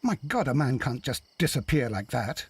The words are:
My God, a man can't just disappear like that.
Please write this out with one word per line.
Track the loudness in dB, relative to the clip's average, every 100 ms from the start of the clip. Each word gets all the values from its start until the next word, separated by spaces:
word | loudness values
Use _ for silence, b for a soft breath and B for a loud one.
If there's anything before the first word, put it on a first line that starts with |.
My | 0 -2 -2
God, | 0 2
a |
man | 2 2 2
can't | 0 -4
just | -4 -6 -8 _
disappear | 0 0 0 2 2
like | -2 -4
that. | -4 -4 -6 -10